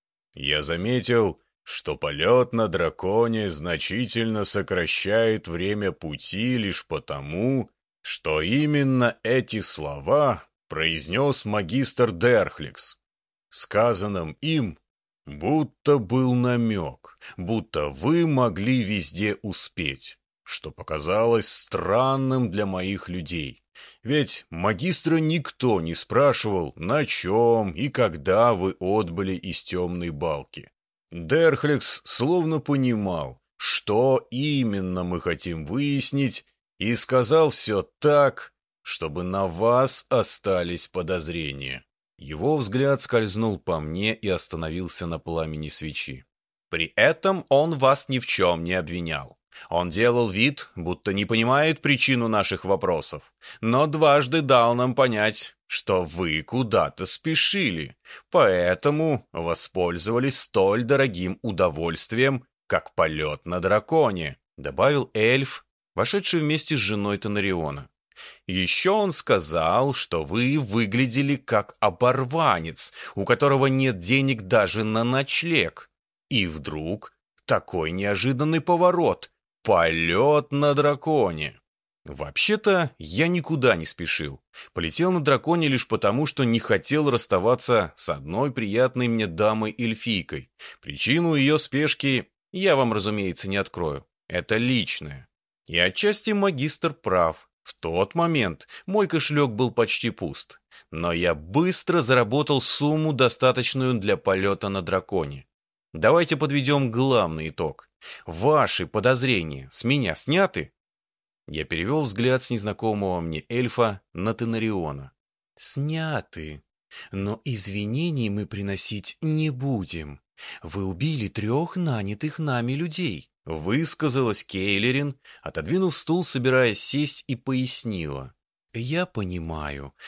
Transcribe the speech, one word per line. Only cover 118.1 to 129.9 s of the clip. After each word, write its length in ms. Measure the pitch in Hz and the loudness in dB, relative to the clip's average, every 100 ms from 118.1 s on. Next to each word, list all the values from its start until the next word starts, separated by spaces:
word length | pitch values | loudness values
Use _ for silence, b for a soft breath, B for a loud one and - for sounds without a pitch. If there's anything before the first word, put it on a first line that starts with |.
| 143 107 | -2 -2
мы 160 | 101 101 | -4 -6
приносить 720 | 101 98 98 - 104 - - | -6 -4 0 0 0 -4 -4
не 280 | 156 156 156 | -2 0 -2
будем. 720 | 127 139 113 85 82 73 69 _ - B B | -2 -2 -2 -4 -6 -10 -14 _ -20 B B
Вы 240 | 82 101 95 | -10 -6 -4
убили 420 | 87 156 147 101 | -4 -4 -2 -4
трех 480 | - 107 139 170 185 | -4 -2 -2 -2 -4
нанятых 640 | 165 117 98 104 151 - | -2 -2 -4 -6 -8 -6
нами 340 | 151 123 120 | -4 -2 -2
людей», 560 | 139 170 165 160 76 - _ 76 | -2 -4 -4 -4 -4 -12 _ -8
высказалась 960 | 80 85 135 165 - 151 135 120 101 | -6 0 0 0 0 0 2 0 0
Кейлерин, 720 | - 98 101 98 117 135 143 131 B B | -2 -2 0 0 0 0 -4 -8 B B
отодвинув 540 | - 82 76 180 185 - | -10 -8 -4 -2 0 0
стул, 280 | - 175 | 0 0
собираясь 560 | 175 135 127 131 120 101 | 0 0 2 4 4 2
сесть, 440 | - 143 147 - - | 2 2 0 -2 -4
и 80 | 120 | -8
пояснила. 960 | - 131 127 - 117 95 76 67 65 _ _ _ _ | -4 -2 0 0 -2 -4 -6 -8 -10 _ _ _ _
«Я 320 | 117 123 165 180 | -10 -6 -4 -4
понимаю, 920 | 113 92 90 82 78 73 71 69 | -6 -6 -6 -6 -6 -8 -10 -12